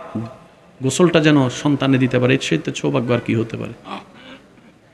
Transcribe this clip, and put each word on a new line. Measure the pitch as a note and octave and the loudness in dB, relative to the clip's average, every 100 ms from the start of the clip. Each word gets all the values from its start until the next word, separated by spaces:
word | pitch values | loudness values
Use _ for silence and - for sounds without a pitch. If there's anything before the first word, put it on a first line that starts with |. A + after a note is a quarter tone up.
| - A2 A2+ - - _ - - | -10 -10 -10 -14 -20 _ -20 -6
গোসলটা | C3 - F3 E3 | -4 2 4 4
যেন | D3+ D3 B2+ | 4 4 2
সন্তানে | - D3 C#3 C3+ C3 | 0 -2 0 2 2
দিতে | B2+ B2 | 2 2
পারে, | B2+ | 2
এর | C3+ | 0
চাইতে | - D#3+ D3 C#3 | 0 -2 -4 -4
সৌভাগ্য | D3 B2+ A#2+ | -2 -2 -2
আর | A#2 - | -2 0
কি | A2+ | -2
হতে | A2+ G2+ | -2 -6
পারে? | A2 - - - - - C4 C4 - _ - _ _ | -10 -12 -14 -16 -16 -20 -20 -20 -20 _ -20 _ _